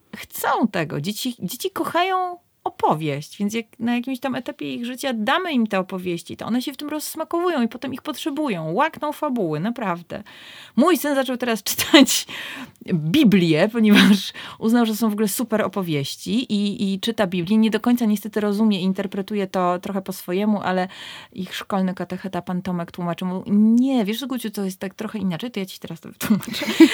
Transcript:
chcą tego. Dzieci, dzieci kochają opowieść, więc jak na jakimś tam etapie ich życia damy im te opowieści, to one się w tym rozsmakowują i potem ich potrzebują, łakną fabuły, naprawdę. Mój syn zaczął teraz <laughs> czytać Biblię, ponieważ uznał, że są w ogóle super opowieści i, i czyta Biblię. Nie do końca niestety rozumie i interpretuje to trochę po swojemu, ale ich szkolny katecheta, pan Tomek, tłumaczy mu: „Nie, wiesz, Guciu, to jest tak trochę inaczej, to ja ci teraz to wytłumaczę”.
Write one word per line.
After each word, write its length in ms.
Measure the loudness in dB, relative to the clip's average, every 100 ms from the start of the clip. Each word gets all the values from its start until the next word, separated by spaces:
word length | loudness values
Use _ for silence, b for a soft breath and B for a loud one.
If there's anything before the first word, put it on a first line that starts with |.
| _ -16
chcą 320 | -14 -6 -2 0 0
tego. 300 | 0 -4 -4
Dzieci, 340 | -6 -6 -6 -6
dzieci 320 | -8 -6 -6
kochają 640 | -4 -2 0 0 0 -2 -6 _ _
opowieść, 720 | -10 0 2 2 0 -4 -6 -4
więc 160 | -4
jak 120 | -4 -8 -6
na 180 | -2 -2
jakimś 240 | -4 -6
tam 140 | -4
etapie 400 | -4 -6 -8 -8
ich 100 | -6 -8
życia 260 | -6 -4
damy 380 | -2 0 0 0
im 140 | 0 0
te 120 | 0
opowieści, 580 | -2 -6 -6 -6 -8 -10
to 100 | -4
one 160 | -4
się 100 | -4
w 40 | -8
tym 120 | -8
rozsmakowują 720 | -8 -8 -8 -4 -2 0 0
i 60 | -2
potem 260 | -4 -8
ich 80 | -8
potrzebują, 720 | -8 -8 -6 -2 -2 -2 -2
łakną 400 | 0 0 -2 -6
fabuły, 480 | -4 -4 -2 -2 -2
naprawdę. 640 | -2 -4 -4 -4 -8 -14 B B B B B 2
Mój 200 | 4 4
syn 180 | 2
zaczął 220 | 0 0 -2
teraz 260 | -2 -2
<laughs> 40 | -4
czytać 580 | -4 4 6 6 4 -4 B B B B -14 -4
Biblię, 720 | -2 2 4 6 6 6 4 4
ponieważ 600 | 4 6 8 8 6 2 B B B
uznał, 280 | 2 4 4
że 100 | 2
są 140 | -2
w 20 |
ogóle 160 | 0 -2
super 340 | -2 -2 0
opowieści 920 | 0 -2 -2 -2 -2 -6 -4 -2 0
i, 400 | 0 0 0 -2
i 60 | 0
czyta 260 | -2 0 0
Biblię. 300 | 0 2 4
Nie 140 | 4
do 100 | 2
końca 240 | 2 2
niestety 360 | 2 0 -2 -2
rozumie 400 | 0 2 2 2
i 20 |
interpretuje 640 | 0 -2 -4 -6 -4 -4 -2
to 320 | 0 0 0
trochę 240 | -2 -6
po 100 | -6
swojemu, 480 | -8 -4 -2 0 0
ale 260 | 0 0 -2 B B B B
ich 220 | -12 -10
szkolny 400 | -10 -4 -2 -2
katecheta, 480 | -2 -8 -8 -6 -6
pan 200 | -4 -6
Tomek, 300 | -4 -6 -6
tłumaczy 320 | -6 -4 -4
mu: 180 | -4 -6 0
„Nie, 580 | 4 6 6 4 2
wiesz, 220 | 0 -2 -4
Guciu, 240 | -6 -6
to 140 | -4
jest 160 | -6 -6
tak 140 | -8
trochę 240 | -8 -8 -4
inaczej, 320 | -2 -2 -4
to 100 | -8
ja 60 | -8
ci 120 | -10
teraz 220 | -14 -14
to 80 | -16
wytłumaczę”. 580 | -8 0 0 0 -6 0 8 8